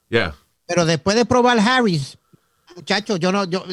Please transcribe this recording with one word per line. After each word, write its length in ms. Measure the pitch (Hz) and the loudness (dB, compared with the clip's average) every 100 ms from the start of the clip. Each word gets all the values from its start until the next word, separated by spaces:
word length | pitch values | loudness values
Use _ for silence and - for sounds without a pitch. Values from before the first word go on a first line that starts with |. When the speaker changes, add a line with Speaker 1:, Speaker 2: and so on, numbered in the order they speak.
| - | -4
Speaker 1:
Yeah. 260 | 113 87 - _ _ - | -2 -2 -8 _ _ -4
Speaker 2:
Pero 180 | 175 165 | 0 0
después 300 | 160 196 220 | 0 0 0
de 100 | 240 | 2
probar 320 | 247 240 240 | 2 4 4
Harris, 580 | 214 254 226 160 135 - _ _ _ _ _ 175 | 2 2 2 0 -4 -14 _ _ _ _ _ -12
muchacho, 400 | 151 196 208 185 | -4 -4 -2 -2
yo 140 | 180 | 0
no, 140 | 202 190 | -2 -2
yo 180 | 185 185 | -6 -8